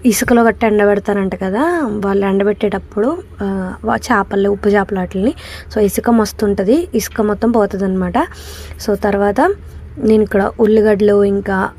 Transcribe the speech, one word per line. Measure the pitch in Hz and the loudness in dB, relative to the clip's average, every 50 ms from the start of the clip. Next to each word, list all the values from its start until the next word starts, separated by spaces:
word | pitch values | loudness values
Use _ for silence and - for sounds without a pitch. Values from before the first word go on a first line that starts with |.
| - | 4
ఇసుకలో | 247 202 - 240 - 247 233 | 2 2 2 2 4 4 6
గట్టి | 233 226 - - 240 | 6 4 2 2 0
ఎండబెడతారంట | 220 214 208 202 202 202 202 196 - 202 202 190 190 185 185 | 2 4 4 4 4 2 2 0 -2 -2 0 0 -2 -2 -4
కదా, | 190 190 190 226 294 339 359 339 | -4 -4 -2 0 0 0 0 0
వాళ్ళు | 294 220 208 208 190 196 196 196 196 | -2 -2 -4 -4 -2 0 0 0 0
ఎండబెట్టేటప్పుడు, | 196 190 196 202 208 202 - - 202 202 190 - - - 208 214 262 330 370 - - - - | 2 0 2 2 0 0 0 -2 -2 -2 -4 -8 -6 -4 -2 -2 0 -2 -4 -8 -14 -10 -6
ఆ, | 202 196 196 190 185 185 - - - | -6 -4 -4 -4 -6 -6 -8 -6 -4
వా-, | 220 233 | -4 -4
చేపలు, | 226 - - 240 202 196 - 202 196 196 202 | -4 -2 0 0 0 0 0 0 0 0 0
ఉప్పు | 202 196 - 208 | 0 0 0 2
చేపలు | 202 208 190 185 208 190 | 2 2 0 0 -4 -4
వాటిని. | 180 180 - 190 190 254 339 - - - - - - - - | -4 -4 -4 -2 -2 -2 -2 -4 -14 -16 -16 -16 -16 -6 -2
So, | 220 | 0
ఇసుక | 208 196 - - - 240 | 0 0 0 0 0 2
మస్తు | 233 226 214 202 - - 214 | 2 2 2 0 -2 -2 -2
ఉంటుంది, | 208 202 202 190 190 254 330 349 - - | 0 0 0 2 2 2 2 0 -2 -4
ఇసుక | 220 196 - - - | -4 -4 -2 -4 -2
మొత్తం | 214 208 208 - 233 233 | 0 0 0 0 0 0
పోతుంది | 240 226 202 196 - 190 196 | 2 2 0 0 -2 -4 -2
అనమాట. | 190 190 190 185 180 180 247 330 - - - - - - - - - - - - | -2 0 -2 -2 -2 -2 -2 -2 -2 -8 -18 -18 -16 -16 -16 -16 -16 -14 -8 -4
So, | - 202 196 | -4 -2 0
తర్వాత | - 208 202 202 202 202 208 262 294 370 403 - - - - - - - - 302 | 0 -2 0 2 0 0 2 2 2 2 0 -4 -8 -18 -18 -16 -18 -16 -10 -2
నేను | 262 214 220 214 | 2 4 4 4
ఇక్కడ | 214 196 - 196 196 - - - | 4 2 2 0 0 0 0 2
ఉల్లిగడ్డలు | 233 208 214 220 208 220 208 190 214 202 202 202 202 | 2 4 4 4 4 2 2 4 4 4 4 4 2
ఇంకా | 202 196 196 196 202 190 190 196 - - | 2 0 -2 -2 -2 -2 -2 -2 -4 -6